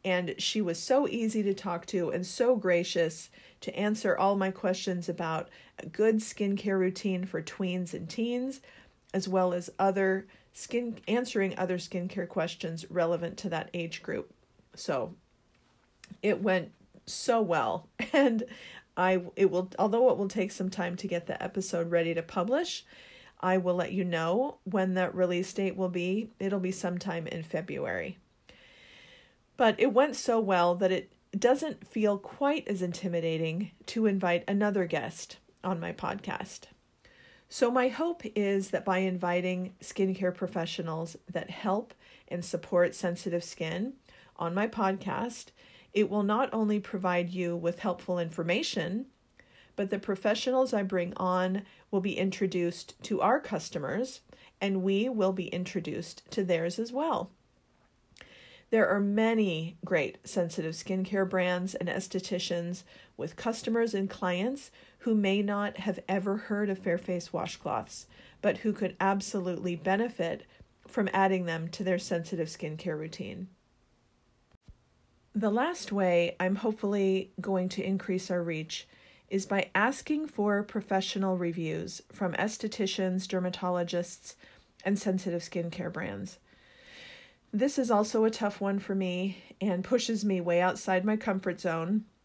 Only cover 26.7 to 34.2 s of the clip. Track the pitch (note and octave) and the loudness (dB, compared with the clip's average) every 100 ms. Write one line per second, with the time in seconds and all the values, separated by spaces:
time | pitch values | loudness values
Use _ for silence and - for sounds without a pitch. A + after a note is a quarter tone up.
26.7 | F#3 F3+ F3+ G3 E3+ D#3+ E3 D#3+ E3 F#3 | -2 -4 -4 -4 -4 -4 -8 -4 -4 -4
27.7 | C#3 C#3 F#2 D2+ - _ _ - - - | -6 -4 -4 -4 -10 _ _ -20 -20 -20
28.7 | - - - - - _ _ _ - A3+ | -20 -20 -20 -20 -20 _ _ _ 4 4
29.7 | G#3+ B3+ A3 D4 - - A3+ G3 F#3 F3 | 6 6 6 4 2 2 2 4 6 6
30.7 | F3 F#3 F#3 - _ _ G3+ A#3+ C#4+ D#4 | 4 2 2 -2 _ _ 2 4 4 2
31.7 | - - G#3+ G#3+ G3+ - - C#4+ D4 - | -6 -8 0 2 0 -6 0 0 0 -2
32.7 | G3 F3+ F3 F#3+ E3+ E3 D#3+ D#3+ E3 G#3 | -2 -2 -2 -2 0 0 0 -2 -2 -6
33.7 | - - A3+ A3 G3 | -8 -8 0 2 2